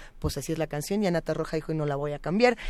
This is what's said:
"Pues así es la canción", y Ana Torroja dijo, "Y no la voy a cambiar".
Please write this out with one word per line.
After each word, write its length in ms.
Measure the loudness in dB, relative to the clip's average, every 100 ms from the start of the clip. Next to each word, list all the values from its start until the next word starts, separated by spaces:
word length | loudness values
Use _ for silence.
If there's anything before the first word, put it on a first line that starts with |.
| -18 -4
"Pues 180 | -4 -2
así 140 | -2
es 80 | -2
la 80 | 0
canción", 340 | -2 -2 0
y 60 | 2
Ana 140 | 2
Torroja 360 | 0 -2 -2 -2
dijo, 140 | -2
"Y 40 | -2
no 100 | 0
la 100 | 0
voy 160 | -2
a 80 | -4
cambiar". 380 | 0 4 4 4